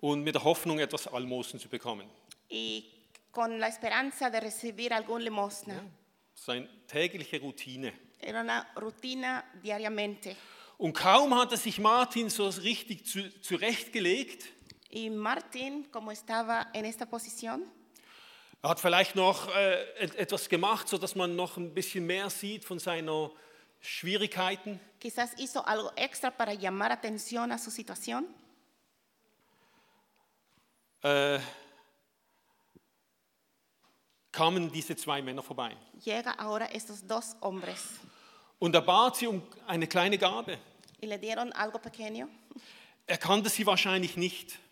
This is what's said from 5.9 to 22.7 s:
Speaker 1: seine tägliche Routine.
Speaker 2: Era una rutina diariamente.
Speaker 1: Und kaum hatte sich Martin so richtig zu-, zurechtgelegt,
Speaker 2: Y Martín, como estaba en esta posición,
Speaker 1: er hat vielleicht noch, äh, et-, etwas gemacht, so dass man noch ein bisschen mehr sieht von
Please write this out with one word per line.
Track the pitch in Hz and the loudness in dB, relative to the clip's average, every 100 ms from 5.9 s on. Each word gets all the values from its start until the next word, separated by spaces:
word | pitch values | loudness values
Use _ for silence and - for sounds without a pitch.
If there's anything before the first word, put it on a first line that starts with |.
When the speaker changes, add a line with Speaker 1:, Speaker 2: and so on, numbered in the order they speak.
| 160 _ _ _ - | -18 _ _ _ -18
Speaker 1:
seine | - 123 131 - _ | -6 -6 -6 -16 _
tägliche | 147 175 175 147 151 | -2 0 -2 -8 -6
Routine. | 139 127 - 131 131 - - _ | -8 -10 -12 -8 -8 -8 -20 _
Speaker 2:
Era | - 214 | -8 -4
una | 226 233 233 - | -2 -2 -2 -8
rutina | 214 220 254 254 254 254 - 190 | -10 -8 -8 -4 -2 -4 -6 -12
diariamente. | 196 208 214 214 208 202 190 190 - - - - | -6 -4 -2 -2 -2 -4 -10 -12 -16 -20 -20 -4
Speaker 1:
Und | 170 | -2
kaum | 156 185 214 285 247 | 2 8 10 10 6
hatte | 247 233 | 6 2
sich | 220 202 | -2 4
Martin | 214 240 247 233 226 | 6 8 6 2 -2
so | - 202 | 0 0
richtig | 180 185 233 - 202 - | 0 -2 -2 -4 -10 -4
zu-, | 190 196 - | -4 -4 -8
zurechtgelegt, | - 175 202 233 - 233 175 208 269 - - - - - - - | -4 0 0 -2 -4 0 2 2 0 -10 -16 -20 -20 -20 -14 -8
Speaker 2:
Y | 220 | -4
Martín, | 214 214 269 339 254 262 285 277 | -2 0 -2 -4 -8 -6 -8 -8
como | 233 214 | -10 -10
estaba | 214 - 226 226 226 226 | -12 -4 -2 0 -2 -2
en | 226 214 | -4 -6
esta | 226 233 | -6 -8
posición, | 233 226 - 226 254 370 - - - - - - - - - | -8 -10 -10 -6 -6 -8 -14 -20 -20 -20 -20 -20 -20 -20 -6
Speaker 1:
er | 143 | -2
hat | 165 | 2
vielleicht | 180 175 190 190 | 6 6 6 6
noch, | 185 190 190 190 | 4 4 0 2
äh, | 196 180 202 - | 4 4 0 -4
et-, | 185 185 | -4 -2
etwas | 208 202 - | -2 -2 2
gemacht, | 170 185 202 - | 2 4 0 0
so | 196 | -2
dass | 180 190 | -2 -2
man | 180 175 | -2 0
noch | 180 180 | -2 -4
ein | 175 | -6
bisschen | 156 185 190 170 | -4 -2 -2 0
mehr | 185 196 | 0 0
sieht | - 202 214 | -4 -6 -6
von | - | -6